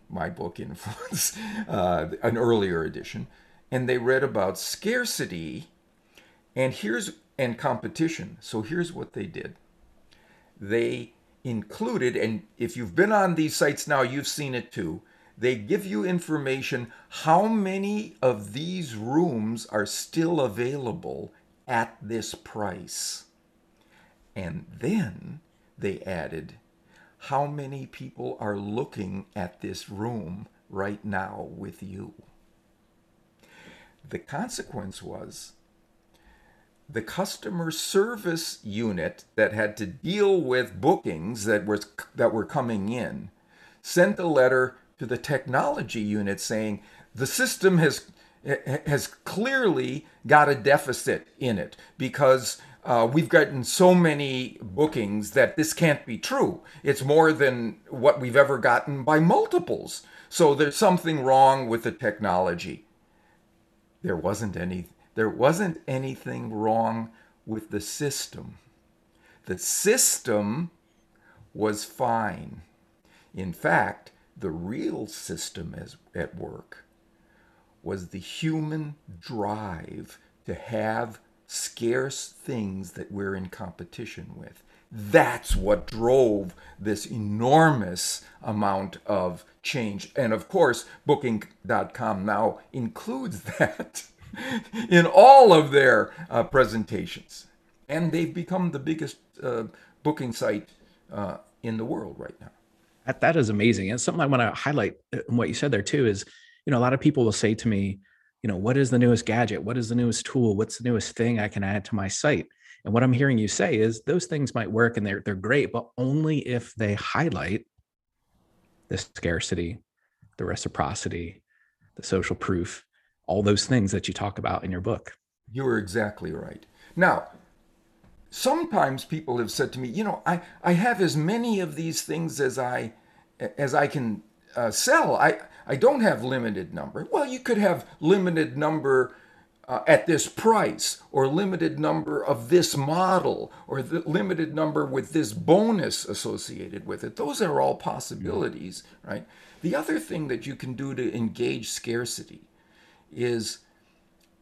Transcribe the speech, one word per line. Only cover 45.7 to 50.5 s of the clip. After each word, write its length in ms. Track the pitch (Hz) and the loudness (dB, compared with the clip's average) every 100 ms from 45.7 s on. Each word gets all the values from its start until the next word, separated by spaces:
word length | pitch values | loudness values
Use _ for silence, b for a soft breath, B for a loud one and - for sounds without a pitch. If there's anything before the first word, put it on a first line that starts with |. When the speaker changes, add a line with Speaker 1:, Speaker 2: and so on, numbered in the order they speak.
| 294 139 120 | -2 -6 -6
Speaker 1:
unit 380 | 104 104 98 98 | -2 -2 -2 -4
saying, 400 | - 110 110 101 B B B | -4 -4 -4 -6 B B B
"The 140 | 113 131 | -6 -4
system 500 | - 254 - 190 180 | -2 -2 2 4 6
has, 340 | 156 120 - - b b 135 139 - 139 - | 4 2 -10 -20 b b -4 -4 -2 -6 0
has 200 | 143 - | -2 -2
clearly 1000 | - - 180 240 269 233 135 127 139 - b 113 | -12 -10 -4 0 2 2 2 -2 -6 -10 b 6
got 240 | 151 | 8
a 60 | 147 | 8